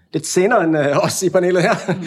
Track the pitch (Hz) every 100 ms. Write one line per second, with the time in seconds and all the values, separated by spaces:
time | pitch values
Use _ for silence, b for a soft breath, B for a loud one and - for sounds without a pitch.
0 | _ 147 - 180 190 240 170 156 143 143
1 | 175 - 185 185 180 180 180 196 - 180